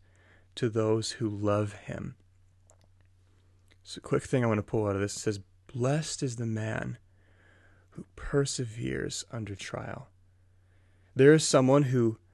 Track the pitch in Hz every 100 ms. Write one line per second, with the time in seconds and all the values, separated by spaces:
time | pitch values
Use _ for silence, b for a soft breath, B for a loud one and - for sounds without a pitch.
0 | b b b b b - 123 110 110 113
1 | 110 - 113 104 104 104 104 101 - 85
2 | - - _ _ - _ _ - _ _
3 | _ _ _ _ _ _ _ - - -
4 | - 135 - 135 120 107 101 117 107 98
5 | 101 - - 101 - _ - 123 127 147
6 | 156 - 139 117 117 110 107 117 - 120
7 | b b b b b b b b b -
8 | - - - 143 143 - 120 110 127 131
9 | - - - 120 104 101 - - 110 -
10 | - _ _ _ _ _ _ _ _ _
11 | _ - 139 156 - 147 131 143 139 127
12 | 117 113 _